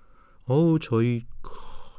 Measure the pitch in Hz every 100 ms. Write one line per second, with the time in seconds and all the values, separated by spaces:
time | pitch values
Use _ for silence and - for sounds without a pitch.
0 | - - - - - 143 170 160 - 113
1 | 120 117 - - - - - - -